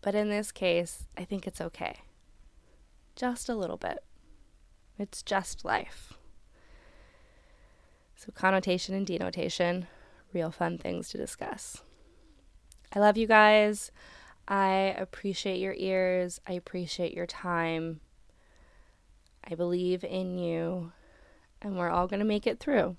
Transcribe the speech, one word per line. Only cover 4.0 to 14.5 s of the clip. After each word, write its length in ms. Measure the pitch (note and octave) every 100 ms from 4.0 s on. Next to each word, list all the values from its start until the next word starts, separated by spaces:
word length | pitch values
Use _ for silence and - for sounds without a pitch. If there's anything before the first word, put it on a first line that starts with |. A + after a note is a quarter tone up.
| - - - - - - - - - -
It's 260 | G3+ -
just 420 | - G3 F#3 - -
life. 480 | - - - - - - - - - - - - - - - - - - - - - - - _ -
So 160 | -
connotation 600 | - F#3+ F#3+ F#3 F3+ -
and 140 | F#3+ G3
denotation, 800 | F3 F3+ F3+ F3 - F3 F3+ F3+ - - - -
real 180 | F3+ D#3+
fun 260 | - E3+ E3+
things 320 | - F3 -
to 80 | -
discuss. 640 | - - - - - - - - - - - - - - - - -
I 60 | G3+
love 180 | G#3 G#3
you 100 | A3
guys. 640 | A3 G#3+ G#3+ G#3 G#3 - - - - - -
I 480 | -